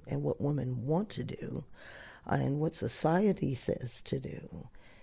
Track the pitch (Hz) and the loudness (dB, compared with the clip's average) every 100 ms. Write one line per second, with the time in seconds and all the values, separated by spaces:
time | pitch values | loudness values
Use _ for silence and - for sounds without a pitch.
0 | - 143 143 - 143 143 123 127 131 165 | -4 0 0 2 2 2 0 0 2 2
1 | 214 - 120 - - - - - - - | 2 -2 -4 -6 -6 -6 -8 -12 -16 -16
2 | - - - 143 131 147 160 - 113 - | -16 -10 0 2 2 2 0 0 -2 2
3 | 156 175 214 - 139 127 - - 123 - | 4 6 6 4 2 0 0 -2 -2 -6
4 | - 131 131 - - - - - - - | -2 -4 -2 -8 -10 -12 -12 -16 -20 -20